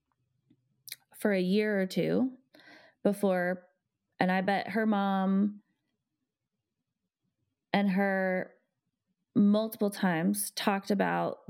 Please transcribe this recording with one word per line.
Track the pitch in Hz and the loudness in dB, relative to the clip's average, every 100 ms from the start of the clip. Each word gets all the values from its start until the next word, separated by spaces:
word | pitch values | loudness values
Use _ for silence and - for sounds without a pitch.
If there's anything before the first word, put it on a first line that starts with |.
| _ _ _ _ _ _ _ _ - - _ - | _ _ _ _ _ _ _ _ -20 -20 _ -4
for | 214 | 0
a | 196 | 0
year | 185 202 214 202 | 2 0 0 0
or | 190 | -2
two | 185 160 175 262 - _ - - - - _ | -2 0 0 -2 -6 _ -20 -20 -20 -20 _
before, | 202 202 196 185 175 180 - _ _ _ _ - | -2 0 0 0 -2 -4 -10 _ _ _ _ -2
and | 185 | 0
I | 185 | 0
bet | 190 196 - | 0 -2 -2
her | 202 220 | -2 0
mom | 208 196 196 190 196 208 208 _ _ _ _ _ _ _ _ _ _ _ _ _ _ _ _ _ _ _ _ _ | 0 0 0 0 2 0 -2 _ _ _ _ _ _ _ _ _ _ _ _ _ _ _ _ _ _ _ _ _
and | 196 202 | 0 0
her | 185 196 190 190 185 - _ _ _ _ _ _ _ _ - | 0 0 0 -2 -2 -6 _ _ _ _ _ _ _ _ 2
multiple | 202 208 220 - 202 | 4 4 0 -2 -4
times | - 190 165 180 202 - | 0 0 2 0 -2 -4
talked | - - 196 - | -2 -2 -2 -2
about | 202 180 170 170 - - | 0 0 0 -2 -6 -2